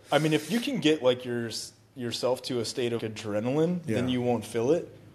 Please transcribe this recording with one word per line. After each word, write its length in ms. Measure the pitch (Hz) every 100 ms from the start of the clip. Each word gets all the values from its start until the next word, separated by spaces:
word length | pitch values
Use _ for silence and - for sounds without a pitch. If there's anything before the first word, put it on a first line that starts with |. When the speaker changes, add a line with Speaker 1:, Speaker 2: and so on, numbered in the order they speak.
| -
Speaker 1:
I 80 | 147
mean, 140 | 156
if 180 | 151 156
you 80 | 233
can 200 | 262 226
get, 220 | 151 156
like, 220 | 127 127 123
your, 240 | 120 117 107 - - _ 135
yourself 460 | 120 113 123 127
to 160 | - 123
a 60 | 107
state 280 | - 120
of 80 | 117
adrenaline, 840 | 110 107 110 104 120 147 165 180
then 240 | - 123 127
Speaker 2:
Yeah. 60 |
Speaker 1:
you 80 | 123
won't 240 | 123 117 104
feel 260 | 117 120
it. 180 | 170 - - -